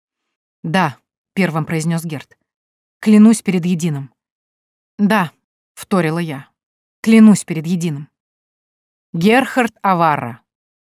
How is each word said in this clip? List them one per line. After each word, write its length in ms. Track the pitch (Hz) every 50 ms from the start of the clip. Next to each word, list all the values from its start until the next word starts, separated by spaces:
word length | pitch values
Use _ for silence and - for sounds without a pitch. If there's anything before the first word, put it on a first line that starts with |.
| _ _ _ _ _ _ _ _ _ _ _ _ -
«Да», 360 | 165 156 190 175 147 120 _ _ _ _ _ _ _ -
первым 320 | 196 185 175 151 165 147
произнёс 400 | - - 160 156 170 165 165 160
Герт. 320 | 165 151 131 - _ _ _ _ _ _ _ _ _ _ _ _ _ _ _
«Клянусь 420 | - 214 214 214 214 226 226 - -
перед 220 | 202 180 185 160
Единым». 480 | 180 185 160 170 170 147 139 135 123 _ _ _ _ _ _ _ _ _ _ _ _ _ _ _ _ _ -
«Да», 340 | 208 196 220 208 175 147 _ _ _ _ _ _ _ _ _
вторила 440 | - - - 202 185 160 156 160 170
я. 300 | 175 160 139 127 - _ _ _ _ _ _ _ _ _ _ _ -
«Клянусь 420 | 220 220 220 220 214 196 - -
перед 220 | - 170 165 151
Единым». 420 | 165 185 170 170 170 147 143 147 _ _ _ _ _ _ _ _ _ _ _ _ _ _ _ _ _ _ _ _ _ -
«Герхард 600 | 165 170 214 226 262 262 - - 262 233 - _ _ -
Аварра», 600 | 196 185 170 170 160 147 139 127 117 127 - _ _ _ _ _ _ _ _